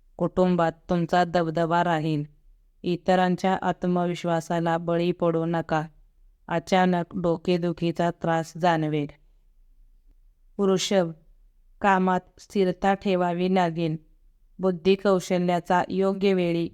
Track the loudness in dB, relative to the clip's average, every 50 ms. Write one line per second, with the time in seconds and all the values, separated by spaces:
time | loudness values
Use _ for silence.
0 | _ _ _ -4 -4 -2 0 2 2 2 2 2 2 0 -2 -4 _ -2 -2 -2
1 | 0 2 2 2 2 2 0 0 0 0 -2 -2 0 0 0 0 2 0 0 -2
2 | -2 -2 -2 -2 -4 -6 -12 _ _ -20 -20 _ _ _ _ _ -6 -6 -6 -2
3 | 0 2 2 4 2 2 0 0 0 -2 -2 0 -2 -4 -4 -2 -2 -2 0 0
4 | 0 -2 -4 -4 -2 -2 -2 -2 -2 -2 -4 -2 0 -2 -2 -2 -2 -2 0 0
5 | 0 0 -2 0 0 0 0 0 -2 -2 -2 -4 -2 -2 -2 -4 -4 -6 -12 -20
6 | -20 _ _ _ _ -20 _ _ _ -6 -6 -6 -2 0 2 2 4 2 2 0
7 | -2 -4 -6 -4 -2 -2 -2 -2 -2 -2 -2 0 -2 -4 -4 -2 -4 -4 -2 -2
8 | -2 -2 -2 _ -2 -2 -2 -2 -2 -6 -6 -2 0 0 0 0 0 -2 -2 -4
9 | -4 -6 -10 _ _ _ _ _ _ _ _ _ _ _ _ -20 -20 _ _ _
10 | _ _ _ _ _ _ _ _ _ _ _ -2 0 2 2 2 0 0 2 2
11 | 0 0 -4 -12 _ -20 -20 _ _ _ _ _ _ _ _ -2 0 2 2 2
12 | 2 2 0 -2 -4 _ _ -20 -14 -4 -2 0 0 0 0 0 0 0 0 0
13 | 0 -2 0 0 0 -2 -2 -2 0 0 2 2 0 0 -2 -2 -2 -4 -4 -6
14 | -10 _ _ _ _ _ _ _ _ _ _ -4 -2 -2 -2 0 2 2 2 2
15 | 2 2 2 2 0 0 -2 0 0 0 0 -2 0 0 0 0 0 0 -2 -2
16 | 0 0 0 0 0 2 2 2 0 0 0 -2 -4 -6